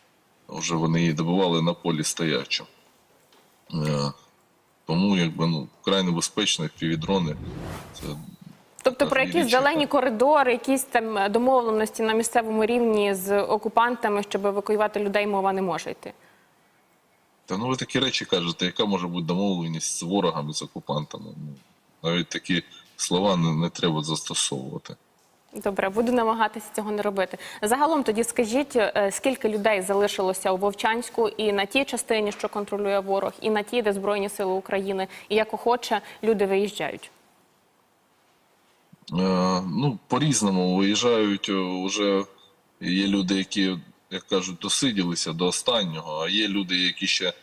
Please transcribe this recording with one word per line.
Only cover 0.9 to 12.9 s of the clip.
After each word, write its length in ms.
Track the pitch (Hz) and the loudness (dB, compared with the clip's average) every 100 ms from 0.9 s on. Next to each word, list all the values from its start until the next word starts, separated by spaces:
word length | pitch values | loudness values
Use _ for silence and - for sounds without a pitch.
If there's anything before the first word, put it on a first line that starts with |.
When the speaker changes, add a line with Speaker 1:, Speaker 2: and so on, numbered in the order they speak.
| 82 | 4
Speaker 1:
її 120 | 85 | 2
добивали 500 | 78 82 92 92 85 | 2 0 2 2 2
на 120 | 82 | 0
полі 300 | 87 87 78 | 0 -2 -2
стоячу. 640 | 78 - 82 67 - - - _ _ _ _ _ _ _ _ _ _ | -2 -2 -2 -2 -2 -6 -6 _ _ _ _ _ _ _ _ _ _
Е, 380 | 82 107 - 71 - _ _ _ _ _ _ - | -4 0 0 -2 -6 _ _ _ _ _ _ -2
тому, 300 | 82 101 95 | 2 4 4
якби, 300 | 82 78 82 | 2 0 0
ну, 220 | 80 67 _ | 0 -6 _
вкрай 220 | - 98 | 0 2
небезпечно, 640 | 92 85 - - 104 - | 2 0 -2 -2 -2 -2
F 60 | 78 - | -4 -4
P 80 | 82 | -2
V-дрони. 460 | 82 80 98 80 76 - - - - - | -2 0 0 0 -4 -10 -10 -10 -12 -14
Це 100 | - 76 76 - - - - _ - | -14 -12 -12 -14 -20 -20 -20 _ -2
Speaker 2:
Тобто 160 | 262 254 | -2 0
Speaker 1:
така 120 | 269 | 2
Speaker 2:
про 100 | 269 | 2
якісь 140 | 269 | 2
Speaker 1:
річ, 180 | 320 262 | 2 4
яка 120 | 254 | 4
Speaker 2:
зелені 220 | 277 311 285 | 4 2 2
коридори, 640 | 285 254 214 262 302 254 | 2 2 2 4 6 4
якісь 320 | 233 254 262 | 2 2 0
там 480 | - 240 226 208 196 | 2 0 0 0 2
домовленості 680 | 214 247 262 233 220 220 - | 2 4 4 4 0 0 0
на 120 | 220 | 0
місцевому 500 | 220 226 240 226 220 | 2 2 0 2 0
рівні 500 | 214 240 233 | 2 4 4